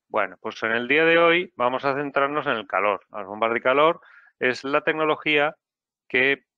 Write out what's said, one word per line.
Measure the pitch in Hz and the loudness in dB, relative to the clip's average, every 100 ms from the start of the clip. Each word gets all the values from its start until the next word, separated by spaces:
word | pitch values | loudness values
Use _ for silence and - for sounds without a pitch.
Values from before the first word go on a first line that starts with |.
| _ | _
Bueno, | 107 95 90 | -4 -4 -6
pues | 110 - | -12 -6
en | 113 | -4
el | 113 123 | -2 0
día | 147 | 2
de | 165 170 | 4 4
hoy | 170 170 185 - | 4 2 -2 -2
vamos | 123 127 | -2 0
a | 139 | -2
centrarnos | 135 147 139 139 151 139 | -2 -2 -2 0 -2 -4
en | |
el | 113 | -4
calor. | 101 92 104 95 - | -2 0 0 -2 -6
Las | 107 95 | -14 -12
bombas | 107 113 | -4 -2
de | 117 | 0
calor | 131 135 156 170 - - _ _ | 2 4 2 0 -10 -20 _ _
es | 131 120 | -4 -2
la | 139 147 | -2 -2
tecnología | 165 156 156 147 156 147 147 - _ _ _ _ _ | 0 -2 -2 -2 0 0 0 -4 _ _ _ _ _
que | 127 135 135 _ | 0 0 -2 _